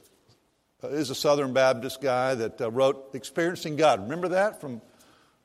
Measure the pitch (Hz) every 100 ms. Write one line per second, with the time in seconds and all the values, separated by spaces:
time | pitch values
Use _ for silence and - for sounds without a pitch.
0 | _ _ _ _ _ _ _ _ 123 143
1 | 135 123 151 143 135 127 131 131 127 -
2 | 139 123 131 131 110 - 117 117 135 135
3 | - 131 - - 170 175 170 147 156 113
4 | 101 160 180 185 208 214 143 117 - _
5 | _ _ _ _